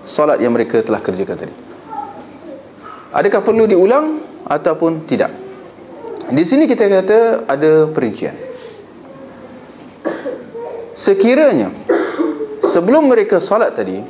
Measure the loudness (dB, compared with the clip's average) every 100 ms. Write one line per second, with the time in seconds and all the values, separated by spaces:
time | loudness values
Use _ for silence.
0 | -10 0 2 2 2 0 2 0 0 -2
1 | -2 -4 -6 -6 -10 -14 -20 -20 -14 -12
2 | -12 -14 -20 -20 -18 -18 -20 -20 -20 -20
3 | -6 0 2 2 2 2 4 6 6 4
4 | 2 -4 -8 -16 -4 -2 0 0 0 -2
5 | -4 -2 -2 -4 -16 -16 -20 -20 -20 -16
6 | -14 -12 -4 0 2 2 2 4 4 2
7 | 4 4 4 0 -2 0 4 4 4 0
8 | -2 -4 -8 -8 -14 -14 -16 -20 -20 -20
9 | -20 -20 -20 -18 -20 -20 -20 -20 -20 -12
10 | -10 -8 -10 -12 -12 -12 -12 -12 -14 -6
11 | 0 2 4 6 4 4 0 -6 -2 -2
12 | 0 -2 -4 -4 -8 -2 0 2 4 4
13 | 6 4 4 0 2 0 0 -2 -6 -6
14 | -10